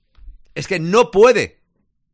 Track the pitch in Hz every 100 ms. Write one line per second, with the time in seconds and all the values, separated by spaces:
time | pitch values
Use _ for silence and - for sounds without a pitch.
0 | _ _ - - _ - - 180 165 214
1 | 240 190 247 208 101 _ _ _ _ _
2 | _